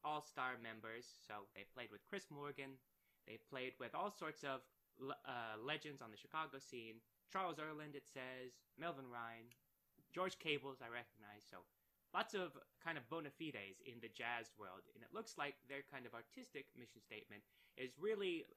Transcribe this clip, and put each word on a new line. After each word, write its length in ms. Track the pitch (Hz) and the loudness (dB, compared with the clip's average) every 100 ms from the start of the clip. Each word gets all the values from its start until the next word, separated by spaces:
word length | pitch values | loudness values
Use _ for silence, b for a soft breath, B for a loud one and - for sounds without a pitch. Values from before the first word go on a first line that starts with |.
all-star 540 | 151 151 - - 127 120 | 4 4 2 2 4 2
members. 480 | 113 110 113 117 123 - - | -4 -4 -2 -4 -6 -14 -6
So 200 | 107 98 | -4 -4
they 120 | 98 | -10
played 260 | 101 131 113 | -8 -6 -6
with 140 | 104 - | -8 -4
Chris 240 | 202 - | -4 -2
Morgan. 480 | 143 143 139 135 131 _ _ b b - | -4 -2 -2 -6 -8 _ _ b b -10
They 100 | 110 - | -10 -4
played 240 | 135 127 - | 0 0 0
with 140 | 120 | -2
all 160 | 151 202 | 2 2
sorts 340 | - 156 151 | 2 -2 0
of 180 | 143 131 - _ _ - | 0 0 -2 _ _ -4
le-, 220 | 135 - | -2 -2
uh, 320 | 135 123 113 110 | 0 0 0 0
legends 420 | 127 151 151 135 | 2 0 0 -6
on 100 | 117 | -8
the 60 | 104 | -10
Chicago 420 | - 160 151 135 | -2 0 0 -2
scene. 420 | - 123 113 113 _ _ _ | -6 -6 -6 -10 _ _ _
Charles 280 | 190 185 151 | 4 4 2
Erland, 360 | 156 151 151 | -2 -2 -4
it 120 | 143 - | -6 -6
says, 460 | 135 127 127 127 - _ - | -4 -4 -4 -6 -10 _ 0
Melvin 300 | 165 139 127 | 0 2 -2
Ryan, 440 | 120 117 117 120 - _ _ _ - - | -2 -2 -4 -10 -16 _ _ _ -20 -4
George 280 | 170 185 - | 4 4 6
Cables, 420 | 160 143 135 131 | 6 6 6 -4
I 60 | 120 | -2
recognize. 560 | 120 113 107 104 104 | -2 -4 -12 -12 -12
So 180 | - 92 85 _ b _ _ | -10 -12 -12 _ b _ _
lots 220 | 180 - | 4 4
of 240 | 202 175 131 - _ | 4 2 0 -14 _
kind 140 | 165 156 | 0 0
of 100 | 117 | 0
bona 220 | 165 147 | 0 0
fides 520 | - 160 113 98 95 | -2 -2 0 -4 -6
in 160 | - 117 | -10 -6
the 80 | 117 | -6
jazz 400 | - 117 120 110 104 | 0 2 2 0 -6
world. 240 | 98 92 - | -6 -6 -12
And 80 | - | -14
it 100 | 117 | -6
looks 240 | 214 220 - | -4 -4 0
like 180 | 143 - 127 | 0 -2 -6
their 160 | 139 139 | -6 -4
kind 160 | 139 | -8
of 80 | 120 | -6
artistic 540 | 117 - - 247 143 - | -8 -8 -12 -8 -8 -8
mission 260 | 123 117 113 | -12 -14 -14
statement 420 | - 107 - 104 - B B - | -10 -10 -8 -12 -12 B B -4
is 160 | 127 139 | -4 2
really 480 | 202 208 196 165 - | 4 6 6 4 0